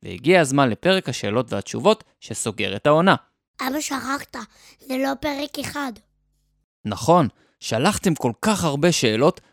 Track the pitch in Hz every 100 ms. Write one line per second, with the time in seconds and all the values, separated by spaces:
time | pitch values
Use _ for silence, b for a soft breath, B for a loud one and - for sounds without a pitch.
0 | 104 92 - 185 151 135 135 107 170 190
1 | - 123 104 107 123 101 - 113 147 220
2 | - _ - 113 - 101 98 98 147 151
3 | 185 170 _ _ _ _ 262 277 294 277
4 | 240 269 - 262 214 b b b - 262
5 | 269 269 302 277 285 - 269 285 277 208
6 | _ _ _ _ _ _ _ _ 107 98
7 | 131 175 139 _ _ _ - 113 156 208
8 | 196 156 127 113 - 208 170 139 165 165
9 | 127 110 147 - b